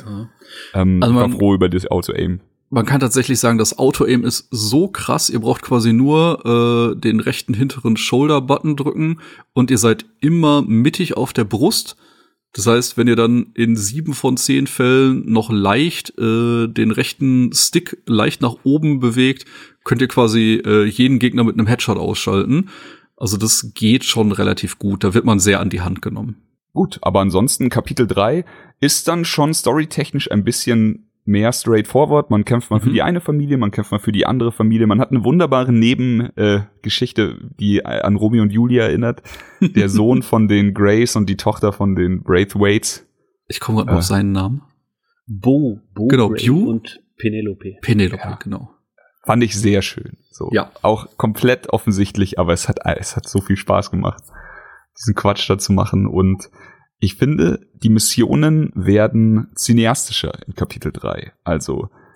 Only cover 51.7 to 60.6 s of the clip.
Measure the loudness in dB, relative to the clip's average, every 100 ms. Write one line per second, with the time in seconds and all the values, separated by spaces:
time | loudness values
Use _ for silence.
51.7 | -4 0 0 0 -2 -2 -2 -2 -2 -2
52.7 | -4 -4 -4 -6 -10 -6 -4 -2 -4 0
53.7 | -2 -2 -4 -4 -6 -12 -20 -20 -20 -20
54.7 | -20 _ -8 -4 0 0 0 -2 -2 0
55.7 | 0 0 0 0 2 0 0 -6 _ -20
56.7 | -20 _ _ -4 0 0 2 0 0 _
57.7 | _ 2 2 2 0 0 2 2 2 0
58.7 | -2 2 2 2 2 2 2 -2 -4 0
59.7 | 2 2 0 -4 -6 -6 -8 -12 -8